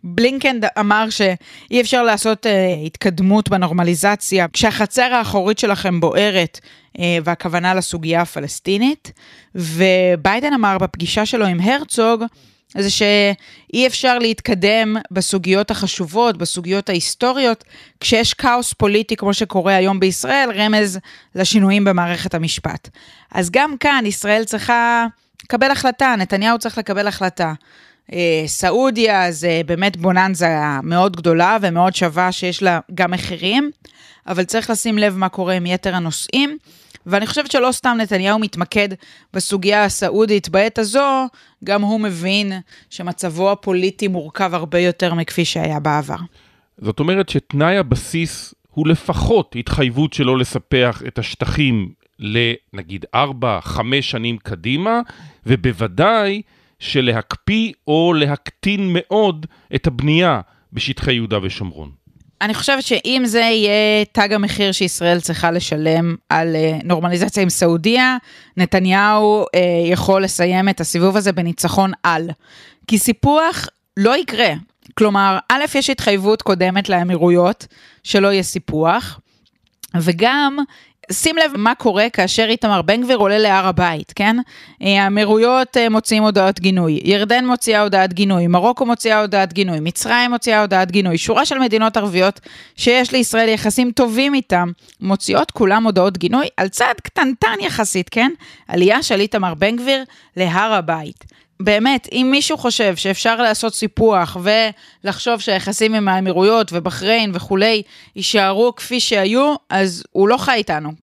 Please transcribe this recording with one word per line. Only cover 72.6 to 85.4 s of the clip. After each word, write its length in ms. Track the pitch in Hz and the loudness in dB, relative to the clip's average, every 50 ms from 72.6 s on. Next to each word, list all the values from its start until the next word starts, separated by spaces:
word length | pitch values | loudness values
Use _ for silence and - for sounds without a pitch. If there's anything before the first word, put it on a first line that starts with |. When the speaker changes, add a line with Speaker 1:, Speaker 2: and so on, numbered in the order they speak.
| - - _ _ _ | -20 -20 _ _ _
Speaker 1:
כי 120 | - 226 208 | 0 0 0
סיפוח 720 | - - 226 _ - 277 294 302 320 330 359 - - - _ _ _ _ _ | 2 0 0 _ 2 2 4 4 2 0 -2 -4 -10 -12 _ _ _ _ _
לא 200 | - 196 220 254 | 0 2 2 2
יקרה. 360 | 285 294 - - 214 240 190 147 156 170 _ _ _ _ - _ | 2 -2 -4 -2 0 0 0 0 -2 -10 _ _ _ _ -14 _
כלומר, 440 | - 214 214 202 196 196 196 190 190 - _ | 2 2 4 4 4 4 4 2 0 0 _
א', 160 | 247 269 294 302 - | 0 0 0 0 0
יש 160 | 277 269 - | 0 0 0
התחייבות 520 | 269 - - 226 202 196 190 202 214 220 - | -2 0 0 0 0 2 2 0 0 0 0
קודמת 460 | 220 196 175 180 185 185 196 202 - | -2 0 2 0 0 0 -2 -2 0
לאמירויות 800 | 196 175 175 180 180 165 160 175 175 175 175 180 208 _ - - _ - - - _ _ _ | 0 0 0 0 0 2 4 4 4 4 4 2 0 _ -10 -20 _ -20 -20 -20 _ _ _
שלא 260 | - - 202 196 202 | -2 0 2 2 4
יהיה 140 | 202 196 180 | 2 0 -2
סיפוח, 800 | - - 185 - - 156 156 160 165 180 233 247 - - - _ _ _ _ _ _ _ _ _ _ _ _ - - - | -2 -6 -8 -8 -4 -2 0 2 2 2 0 -2 -8 -16 -18 _ _ _ _ _ _ _ _ _ _ _ _ -20 -6 -4
וגם 640 | 170 160 175 175 165 202 240 262 285 294 277 277 285 285 - - - - _ _ _ - - 185 | -2 0 0 0 2 2 2 2 2 0 0 0 -2 -6 -6 -8 -20 -20 _ _ _ -12 -10 -8
שים 240 | - - 320 320 | -2 -2 -2 2
לב 200 | 330 320 302 277 | 2 0 0 0
מה 180 | 240 208 226 240 | 0 0 0 0
קורה 360 | - - 240 190 196 214 233 | 2 0 0 2 2 0 0
כאשר 360 | - - 185 185 - - 226 220 | 2 0 0 0 2 0 0 0
איתמר 340 | 226 226 - 220 202 185 160 | 0 0 0 0 0 0 2
בן 200 | 160 202 233 247 | 0 0 0 2
גביר 140 | 240 262 | 0 2
עולה 220 | 220 208 196 202 214 | 2 2 2 2 2
להר 280 | 214 208 190 190 185 | 2 4 4 2 2
הבית, 460 | 190 180 156 180 175 165 151 - _ - | 2 2 2 0 0 0 -4 -8 _ -6
כן? 200 | - 196 208 226 240 247 - - - - - - _ - | 0 0 2 2 0 -2 -4 -12 -20 -20 -20 -18 _ -2
אה, 200 | 190 196 196 196 | 2 2 4 2
האמירויות, 760 | 196 202 208 214 202 214 220 | 2 2 2 2 4 4 4